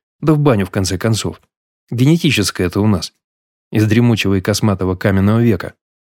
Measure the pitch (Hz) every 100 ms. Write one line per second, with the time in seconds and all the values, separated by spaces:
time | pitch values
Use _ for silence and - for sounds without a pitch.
0 | _ _ 151 151 143 104 92 104 92 92
1 | 113 107 82 - _ _ _ _ _ 120
2 | 135 170 156 110 92 - 87 98 107 90
3 | - _ _ _ _ _ _ 110 107 110
4 | 120 110 98 95 107 101 107 92 92 90
5 | 104 98 101 113 117 95 - - _ _